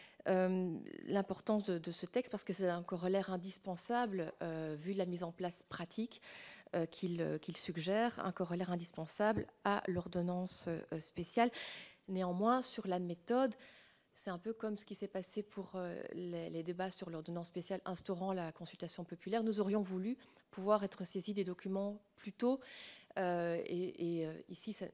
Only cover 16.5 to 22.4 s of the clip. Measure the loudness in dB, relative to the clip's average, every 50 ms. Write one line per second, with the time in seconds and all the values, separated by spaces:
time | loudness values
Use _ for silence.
16.5 | -4 -4 -2 -2 -2 -2 -2 -2 -2 -4 -8 -6 -6 -6 -4 -4 -4 -4 -4 -4
17.5 | -6 -6 -4 -2 -4 -4 -2 -4 -4 -4 -2 -2 -2 0 0 0 0 0 0 -4
18.5 | -6 -8 -12 -12 -10 -8 -8 -8 -6 -6 -8 -8 -8 -8 -4 0 2 2 4 4
19.5 | 4 4 4 4 4 2 2 2 0 0 0 0 -2 -4 -6 -18 -20 -20 _ _
20.5 | -8 -2 4 6 6 6 6 2 -4 -4 -6 -4 -4 -4 -2 -2 0 0 0 0
21.5 | -2 -4 -4 -2 -2 0 0 -2 -4 -8 -12 _ _ -14 -12 -12 -4 2